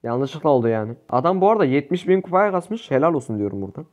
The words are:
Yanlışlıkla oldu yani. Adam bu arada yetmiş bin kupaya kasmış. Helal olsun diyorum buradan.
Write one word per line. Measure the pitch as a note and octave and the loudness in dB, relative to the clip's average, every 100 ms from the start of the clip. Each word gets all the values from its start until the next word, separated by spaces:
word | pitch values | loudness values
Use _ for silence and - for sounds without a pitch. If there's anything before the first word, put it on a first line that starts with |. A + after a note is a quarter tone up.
Yanlışlıkla | A#2 A#2+ C3+ D#3 C3+ | -4 -4 -4 -2 2
oldu | C3 A#2 | 2 2
yani. | A2+ G#2+ A#2+ _ | 0 -4 -10 _
Adam | B2 D#3+ F#3+ | 0 0 2
bu | G3 | 2
arada | A3 D3+ | 4 2
yetmiş | C3+ C#3+ F3 E3 | 2 0 -4 2
bin | F#3+ | 0
kupaya | F3+ F#3 G#3 | 2 2 2
kasmış. | F#3 E3+ A3+ - | 0 -4 -10 -6
Helal | C3 D#3+ | 0 0
olsun | D#3 B2 G#2+ | 0 -4 -4
diyorum | G2+ G2 | -4 -6
buradan. | G2 G2 E3 | -10 -12 -18